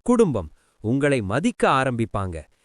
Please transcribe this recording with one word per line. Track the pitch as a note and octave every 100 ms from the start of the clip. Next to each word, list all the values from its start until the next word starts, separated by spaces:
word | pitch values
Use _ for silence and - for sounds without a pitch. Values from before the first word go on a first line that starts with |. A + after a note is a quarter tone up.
குடும்பம், | - A#3+ G#3 A2+ D#2+ - _ _
உங்களை | G#2 C3+ C#3+ C3+
மதிக்க | F#2+ A#2 A3 - G#3
ஆரம்பிப்பாங்க. | C#3 C3 A#2 A2+ G#2 F#2+ D#2+ - _